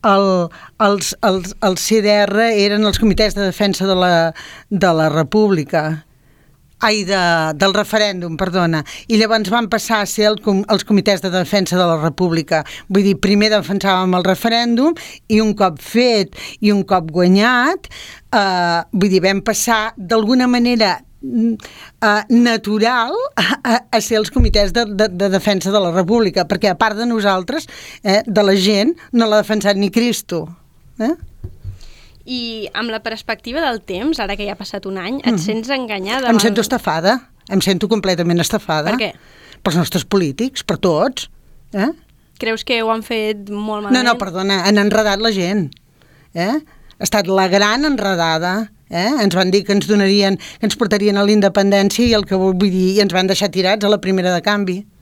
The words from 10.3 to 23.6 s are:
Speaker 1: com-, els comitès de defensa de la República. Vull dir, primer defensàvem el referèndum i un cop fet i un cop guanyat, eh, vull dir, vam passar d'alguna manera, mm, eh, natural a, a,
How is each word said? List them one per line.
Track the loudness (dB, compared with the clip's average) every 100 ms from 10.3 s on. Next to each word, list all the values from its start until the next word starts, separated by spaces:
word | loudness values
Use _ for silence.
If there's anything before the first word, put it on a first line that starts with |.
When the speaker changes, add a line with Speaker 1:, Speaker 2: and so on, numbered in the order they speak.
| 2
Speaker 1:
com-, | 0 0 0
els | -2 2
comitès | 2 2 0
de | -2
defensa | -2 0 -2 0
de | 0
la | 2 2
República. | -2 0 -2 0 0 -2 -2 -14 -2
Vull | 2
dir, | 2 2
primer | 2 2 4
defensàvem | 2 0 -2 0 2 2
el | 0 0
referèndum | 0 0 0 0 2 2 0 -10 -20 _
i | 2
un | 2 2
cop | 0 0
fet | -2 2 2 2 0 -6 -18 -2
i | 2
un | 2 2
cop | 0 0
guanyat, | 2 4 6 4 2 0 -2 -8 -20 -20 -20 _
eh, | 0 0 0 0 0 -2
vull | 0 2
dir, | 4 2
vam | 0
passar | -2 -2 0 0 0 -8
d'alguna | -2 0 2 2 2
manera, | 2 2 2 2 0 -8 -16
mm, | -6 -2 0 -2 -10 -20 -20 _
eh, | 0 0 2 4 4
natural | 0 -2 0 0 0 -2 -4 -4
a, | -4 -2
a, | -2